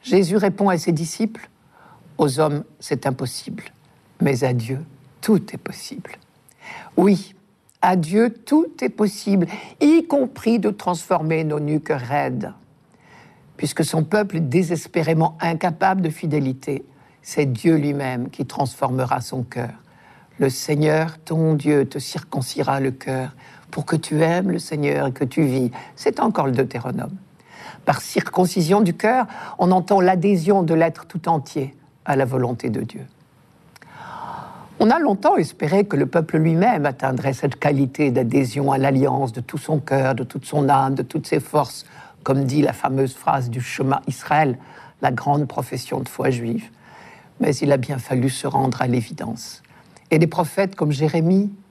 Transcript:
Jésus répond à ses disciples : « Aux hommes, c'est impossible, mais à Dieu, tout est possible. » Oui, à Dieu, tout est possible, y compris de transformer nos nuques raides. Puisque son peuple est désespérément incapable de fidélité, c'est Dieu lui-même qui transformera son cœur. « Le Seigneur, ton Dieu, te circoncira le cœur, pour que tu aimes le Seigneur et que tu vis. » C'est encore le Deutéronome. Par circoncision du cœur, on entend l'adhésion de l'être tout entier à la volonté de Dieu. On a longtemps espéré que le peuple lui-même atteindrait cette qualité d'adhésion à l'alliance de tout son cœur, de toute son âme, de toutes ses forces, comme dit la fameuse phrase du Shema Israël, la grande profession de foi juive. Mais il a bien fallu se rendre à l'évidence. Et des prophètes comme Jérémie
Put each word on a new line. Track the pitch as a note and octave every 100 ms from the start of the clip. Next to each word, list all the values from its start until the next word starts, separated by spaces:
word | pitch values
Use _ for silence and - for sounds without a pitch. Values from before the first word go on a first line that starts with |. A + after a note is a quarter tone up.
Jésus | - G3 F3 G#3
répond | G3+ F#3+ G3+
à | F3
ses | -
disciples : « | D#3 D#3+ - A3 A3 - _ _ _ - - - -
Aux | D3+ B2+
hommes, | D#3 D3 - _
c'est | - C3 C#3
impossible, | B2+ B2+ - - - - _ _ _ _ _
mais | C#3+ B2+
à | C3
Dieu, | B2 A2+ C3 D#3+ - - _
tout | - G3+ -
est | -
possible. » | - - - - - - _ _ _ _ - - - -
Oui, | F#3+ F#3 - - _ _ _ _
à | F3+ F#3
Dieu, | D#3 G3+ A#3 A#3 -
tout | D4+ E4+ -
est | B3
possible, | - G#3 - - G3 E3 - - -
y | D4 E4 E4
compris | C#4+ B3+ - A3 A#3
de | G#3
transformer | - - F3 - F3 D#3 D#3+
nos | D#3+ D3+
nuques | D3 D3+ -
raides. | D3+ A#2+ D3 C3+ B2+ G#2 - _ _ _ _ _ - - _ _ -
Puisque | D3+ -
son | D#3+ D#3+
peuple | D#3 G#3+ G3+ D#3+
est |
désespérément | D#3 D#3 E3+ E3+ - F3 D#3 D#3+ D#3+ -
incapable | E3+ D#3+ F3+ D#3+ F#3+ F#3+
de | E3+
fidélité, | D#3 E3 D3+ C3+ C3 - C3+ - _ _ _
c'est | - - C#3+
Dieu | A#2+ E3+ D#3+
lui-même | C#3+ C#3+ C3+ B2 B2+
qui | - C3+
transformera | - C3+ - C3 B2+ B2+ C3+
son | A#2+ C3
cœur. « | B2 - A#2 G#2+ _ _ - - _ -
Le | C3+
Seigneur, | C3 - D3 D3+ D#3 D#3+ D#3
ton | - D#3+ D#3+
Dieu, | D3+ C#3+ D3 C3+
te | D3
circoncira | C3 D#3+ - C#3+ B2+ - C3+ C3+
le | C3+
cœur, | C3 - C3 C3 - - - -
pour | - D#3
que | D#3+
tu | - D3+
aimes | D#3+ F3 F#3
le | F3
Seigneur | - D3+ C#3+ C#3+ C#3
et |
que | B2+ C#3
tu | D3+
vis. » | D3 C3 B2 - - -
C'est | G#4+ -
encore | - G3 C#3
le |
Deutéronome. | B2+ A#2+ A#2 B2 - - - - _ _ - - - -
Par | C#3
circoncision | - - - - F3+ - D#3 G3+
du | G3
cœur, | E3 G#3+ B3+ A#3 - - -
on | F3+
entend | F#3 - G3
l'adhésion | F3+ F#3 G3 F#3+ D#3+ G3
de | E3
l'être | D#3+ E3 - -
tout | E3+ F3+
entier | D#3+ C3 D3+ C3+ - _ _ -
à | C#3
la | B2+
volonté | B2+ B2 A#2+ B2+
de | G#2+
Dieu. | A2 - C3 _ _ _ _ _ _ - - - - - - - - - - -
On | A3+
a | D4+
longtemps | C#4+ G3 D4 F#4+
espéré | D#3 - D3+ F#3+ G3+
que | -
le | C#3
peuple | E3+ D#3+ D#3+
lui-même | D#3+ E3 G#3+ G3 C#3+
atteindrait | C3 C3+ B2+ C3+
cette | C3 C#3+ -
qualité | D3 C#3 C3+ - D3
d'adhésion | B2+ A#2 C#3 B2+ C#3 C#3
à | C3+
l'alliance | C3+ C3+ C3+ C3+ C3
de | A2+
tout | A#2+ D#3
son | - D#3
cœur, | - C3+ C3 C3
de |
toute | B2 - -
son | C#3+ C#3
âme, | C3+ C3+ C3+
de |
toutes | - D#3+ -
ses | D3+
forces, | B2+ D3+ B2+ - - - - -
comme | - C3+
dit | C3+ D3
la | C#3+
fameuse | - C#3 C3+ C3+ -
phrase | - C#3 B2
du | A#2+
Shema | A#2+ - C3+ C3+ -
Israël, | C3 - D3+ D#3 A#2+ - - - _
la | C3+
grande | B2 - D3 C#3
profession | - B2 B2+ - C3+
de | B2+
foi | - -
juive. | B2 A#2 A#2 - - - - - - - -
Mais | D3+ C3+
il | C#3+
a | C#3
bien | B2+ C3+
fallu | - C3 B2+
se | B2+ C#3
rendre | C3+ C3 -
à | B2+
l'évidence. | B2 A2+ - - - - - _ - - - _
Et | D#3
des | E3
prophètes | F3 D#3+ - G3 -
comme | D3+
Jérémie | C#3 D#3 E3 E3 F#3+ G#3 - _